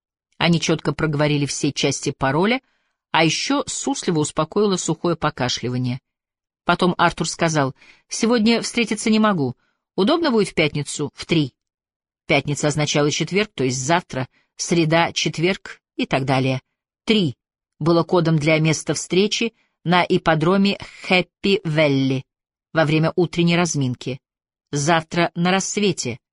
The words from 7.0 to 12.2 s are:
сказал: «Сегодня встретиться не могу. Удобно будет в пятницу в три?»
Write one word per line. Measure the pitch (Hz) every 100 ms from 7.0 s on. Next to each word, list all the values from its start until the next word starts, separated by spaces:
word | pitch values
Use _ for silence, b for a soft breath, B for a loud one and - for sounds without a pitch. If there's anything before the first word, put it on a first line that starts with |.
| 170 - 165
сказал: | - 165 156 135 - b b b
«Сегодня | - 220 247 214 226
встретиться | - - 233 220 226
не | 214
могу. | 214 185 131 - _ _ _ -
Удобно | 208 339 320
будет | 226 185
в |
пятницу | - 151 151 139 - 147
в | - -
три?» | 165 139 _ _ _ _ _ _ _